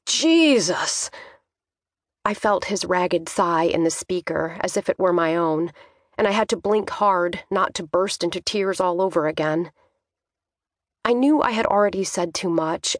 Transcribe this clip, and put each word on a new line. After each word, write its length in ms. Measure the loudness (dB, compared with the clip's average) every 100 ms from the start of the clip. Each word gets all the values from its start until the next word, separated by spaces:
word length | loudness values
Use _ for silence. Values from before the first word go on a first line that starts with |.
| -4
Jesus!" 1040 | 0 4 6 6 4 2 -2 -4 -4 -6 -12 -20 -20 _ _ _ _ _ _ _ _
I 120 | -4 0
felt 300 | 0 0 0
his 200 | -4 0
ragged 420 | 0 2 0 -2
sigh 360 | -2 0 2
in 200 | 2 2
the 60 | 0 -2
speaker 560 | -4 -6 -4 -4 -4 -4
as 160 | -4 -4
if 120 | -2
it 100 | 0
were 140 | 2 2
my 120 | 2 0
own, 360 | 0 0 -4 -8 -20 _ _ -2
and 100 | 0
I 40 |
had 180 | 2 0
to 160 | -2 0
blink 240 | 0 -2
hard 520 | 0 2 2 0 -4 -4
not 240 | -2 -2 -4
to 160 | -2 0
burst 260 | 0 -2
into 180 | -4 -4
tears 380 | -4 -2 -2 0
all 220 | 0 0
over 240 | 0 0 -2
again. 460 | -2 -2 -2 -4 _ _ _ _ _ _ _ _ _ _ _ _ _
I 100 | -2
knew 280 | 2 4 2
I 100 | 2
had 140 | 0 0
already 380 | 2 2 0
said 300 | -4 -2 -4
too 160 | -4 -2
much 460 | 0 -2 -4 -4 -2